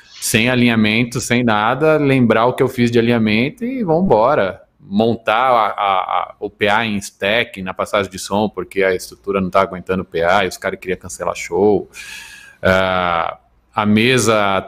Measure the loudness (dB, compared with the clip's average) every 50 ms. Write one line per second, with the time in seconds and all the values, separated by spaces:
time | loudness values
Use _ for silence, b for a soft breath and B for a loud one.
0 | B B B B -8 -2 0 0 2 2 2 2 2 2 4 4 2 2 2 0
1 | 0 -2 -4 -8 -4 -2 -2 0 2 2 2 2 2 0 0 0 2 2 2 2
2 | 2 2 2 4 4 4 4 4 2 2 2 0 -2 -2 0 0 0 2 2 2
3 | 2 2 2 2 2 2 0 0 0 -2 -4 -8 -8 -8 -6 -6 -2 -2 0 0
4 | 2 2 2 4 4 2 2 2 0 -2 -4 -8 -16 _ _ _ -14 -6 -2 0
5 | 0 0 0 -2 -2 0 0 2 2 2 2 2 2 0 -2 -2 0 0 0 0
6 | 0 -2 -2 -4 -4 -6 -10 -10 -10 -10 -6 -2 0 2 2 2 0 -2 -4 -6
7 | -8 -10 -10 -4 -2 0 0 0 -2 -4 -6 -12 -10 -10 -6 -6 -6 -2 -2 -2
8 | -2 -2 -6 -12 -8 -4 -2 0 0 -2 -4 -6 -10 -8 -2 0 0 0 0 -2
9 | -4 -10 -18 -16 -8 -4 -4 -2 -2 0 0 0 0 0 -2 -10 -6 -6 -4 -4
10 | -4 -6 -4 -2 0 2 2 2 0 -2 -4 -6 -8 -8 -8 -8 -6 -6 -8 -8
11 | -8 -14 -12 -8 -6 -6 -6 -8 -8 -4 -2 2 2 4 2 2 -2 -6 B B
12 | B B B B B B B B B B B B B 2 2 2 2 0 0 0
13 | 0 0 0 0 -2 -4 -6 -10 _ _ _ _ _ _ -4 -2 0 2 2 4
14 | 4 4 2 2 2 2 2 2 2 2 0 -2 -2